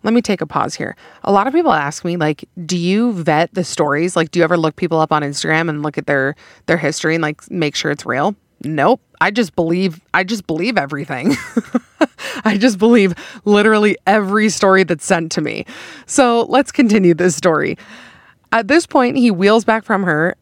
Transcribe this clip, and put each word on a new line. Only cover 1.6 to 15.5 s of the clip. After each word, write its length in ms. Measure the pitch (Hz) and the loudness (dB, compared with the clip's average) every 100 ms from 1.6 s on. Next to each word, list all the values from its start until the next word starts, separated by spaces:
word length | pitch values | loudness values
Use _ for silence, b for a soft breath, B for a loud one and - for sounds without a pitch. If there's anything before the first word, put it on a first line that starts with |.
| 330 | 2
ask 320 | 160 143 - | 0 -2 -6
me, 100 | 175 | -6
like, 320 | 175 151 151 - - | -2 -2 -4 -10 -14
"Do 120 | 160 180 | -6 -2
you 340 | 175 202 240 | 0 0 0
vet 420 | 196 160 151 170 | -2 0 0 0
the 120 | 190 | -4
stories? 500 | 165 - 147 143 175 | -6 -2 0 0 -2
Like, 160 | 175 160 | -2 -2
do 80 | 175 | 0
you 60 | |
ever 100 | 165 | 0
look 220 | 175 160 - | 2 0 -2
people 240 | 175 160 | -2 0
up 100 | 156 | 0
on 100 | 151 | 0
Instagram 480 | 143 143 156 160 165 | -2 -6 -2 -2 -2
and 140 | 151 | -4
look 140 | 151 147 | -6 -6
at 100 | 143 | -2
their, 260 | 139 135 151 b b - | -2 -2 -6 b b -2
their 100 | 160 | -2
history 360 | 151 156 160 | -2 -2 -2
and, 80 | 165 | -2
like, 300 | 156 151 - | -4 -6 -10
make 240 | 185 151 | -4 -4
sure 160 | - 156 | -4 -6
it's 140 | 147 | -6
real?" 320 | - 123 170 202 _ _ | -4 -2 -2 -4 _ _
Nope. 380 | - 156 151 247 _ _ | -8 -2 0 0 _ _
I 120 | 180 | -2
just 240 | 208 190 | 0 -4
believe, 440 | - 165 180 190 160 _ | -2 -2 0 -2 -6 _
I 100 | - | -2
just 240 | 185 220 - | -2 -6 -6
believe 300 | 160 208 208 | -4 -2 -2
everything. 580 | 139 143 143 131 165 277 | -4 -8 -8 -4 -2 -4
<laughs> 1040 | - - - - _ _ 214 - - 277 | -4 -6 -4 -6 _ _ -4 -4 -12 -4
I 120 | 220 202 | -2 2
just 200 | 247 190 | 0 2
believe 360 | 220 240 190 170 B B | 4 4 2 -2 B B
literally 520 | 208 208 208 214 214 - | 0 4 4 4 2 0
every 440 | - 214 190 214 214 | 0 0 0 0 0
story 340 | - 196 190 | 2 4 4
that's 220 | 185 160 | 2 -2
sent 260 | - 180 170 | -2 -2 -2
to 80 | - | -4
me. 240 | 147 | -4